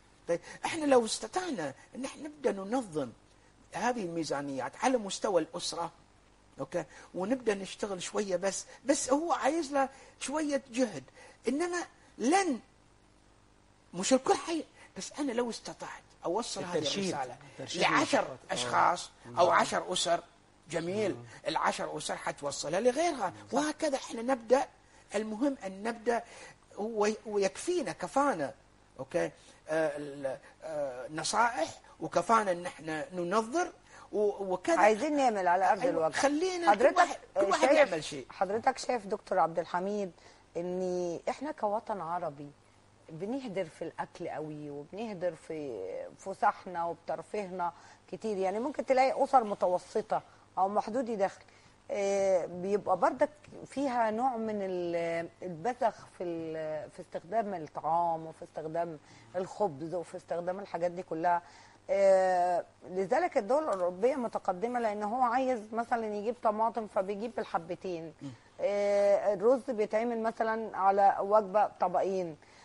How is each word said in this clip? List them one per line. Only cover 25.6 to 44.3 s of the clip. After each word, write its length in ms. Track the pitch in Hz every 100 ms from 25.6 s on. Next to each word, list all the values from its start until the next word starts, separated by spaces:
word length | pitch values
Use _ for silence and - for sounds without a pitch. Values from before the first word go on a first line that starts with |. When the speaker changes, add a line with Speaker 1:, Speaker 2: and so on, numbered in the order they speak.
| 190
Speaker 1:
أن 160 | 190
نبدأ 400 | 220 220 226 226 - - - - _ -
وي-، 380 | 214 220 208 214 226
ويكفينا، 640 | 208 190 - - 359 196
كفانا، 640 | 156 175 269 285 185 127 - _ _ _ -
أوكي، 260 | 135 170
آه، 60 | 165 - - - -
ال-، 680 | 160 156 147 147 143 135 117 - -
آه، 460 | 156 151 139 123 120
نصائح، 720 | 156 160 208 233 262 320 - - -
وكفانا 520 | 156 175 170 220 180
أن 140 | 175 170
احنا 400 | - 156 156 139
ننظر 580 | 180 175 214 226 320 349 - - - -
و-، 400 | 208 208 196 196
وكذا. 260 | 180 - 220
Speaker 3:
عايزين 380 | 208 214 302 294
نعمل 320 | 262 208 180
على 220 | 185 180
أرض 100 | 208
Speaker 1:
أيوة، 120 | 262
Speaker 3:
الواقع. 180 | 165 160
Speaker 1:
خلينا 540 | - 277 294 370 359
كل 60 | 339
Speaker 3:
حضرتك 260 | 214 269 359
Speaker 1:
واحد، 200 | 339 - -
كل 100 | 185
واحد 160 | 196 196
Speaker 3:
شايف، 120 | 262
Speaker 1:
يعمل 320 | 302 262 165
شيء. 220 | 147 143 -
Speaker 3:
حضرتك 480 | - 190 220 262 247
شايف 280 | - 247 196
دكتور 320 | 208 - 185
عبد 200 | 160 170
الحميد 540 | 160 180 190 208 190 - - - _ 165
إن 640 | 180 180 185 180 175 160 -
إحنا 240 | 254 294
كوطن 480 | - 208 214 - 202
عربي 500 | 165 175 170 143 143 - _ _ _ _ -
بنهدر 560 | 160 202 277 254 185
في 180 | 165 -
الأكل 460 | 165 - 165 -
قوي، 420 | 170